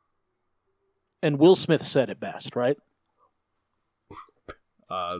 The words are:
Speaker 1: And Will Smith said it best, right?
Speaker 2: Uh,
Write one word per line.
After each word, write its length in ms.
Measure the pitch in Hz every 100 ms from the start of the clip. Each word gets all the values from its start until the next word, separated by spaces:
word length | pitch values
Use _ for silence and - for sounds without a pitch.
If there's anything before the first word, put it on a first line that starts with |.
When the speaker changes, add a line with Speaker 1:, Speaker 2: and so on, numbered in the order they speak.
| _ _ _ _ _ _ _ _ _ _ _ _
Speaker 1:
And 160 | 156 139
Will 180 | 165 185
Smith 300 | - 151 -
said 240 | 139 110
it 100 | 95
best, 360 | 101 - - 123
right? 220 | 123 - _ _ _ _ _ _ _ _ _ _ _ _ - - - _ - - _ _ -
Speaker 2:
Uh, 300 | 92 87